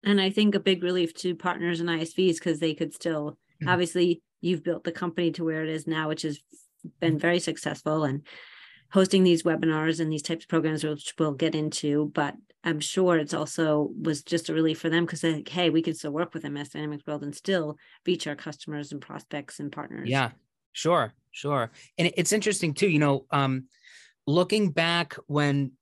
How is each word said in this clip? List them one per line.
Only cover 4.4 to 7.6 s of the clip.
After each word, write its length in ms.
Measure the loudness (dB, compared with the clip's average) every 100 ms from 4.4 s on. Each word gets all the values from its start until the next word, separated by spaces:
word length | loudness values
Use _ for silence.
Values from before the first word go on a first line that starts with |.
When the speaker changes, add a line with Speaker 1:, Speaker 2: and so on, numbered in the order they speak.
Speaker 1:
you've 200 | -2 -2
built 220 | -2 -4
the 80 | -4
company 400 | -4 -4 0 -2
to 120 | 0
where 200 | -4 -2
it 60 | -4
is 160 | -4 -4
now, 220 | -2 -2
which 140 | -4
has 160 | -4 -8 _ -20 _ _ -20 _
been 180 | 0 2
very 220 | 2 2
successful, 640 | 0 -4